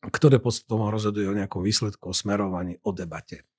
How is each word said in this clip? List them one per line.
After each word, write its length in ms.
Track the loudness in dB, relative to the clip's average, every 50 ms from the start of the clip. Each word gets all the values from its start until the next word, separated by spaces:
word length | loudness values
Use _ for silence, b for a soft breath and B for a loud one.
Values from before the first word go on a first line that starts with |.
| -12
ktoré 400 | -8 -4 4 6 6 6 6 4
potom 480 | 2 -2 -2 -4 _ -2 0 0 0
rozhoduje 400 | -2 0 -2 -2 0 0 -2 0
o 80 | 0 -2
nejakom 240 | -2 -4 -4 -2 0
výsledku, 480 | 2 2 2 0 -2 -4 -6 -10 -6
o 80 | -4 -4
smerovaní, 640 | -2 0 0 0 0 0 -2 -4 -4 -6 -8 -6 _
o 80 | -6
debate. 560 | -4 -4 -8 -10 -10 -12 -12 _ -18 -18 -18 _ _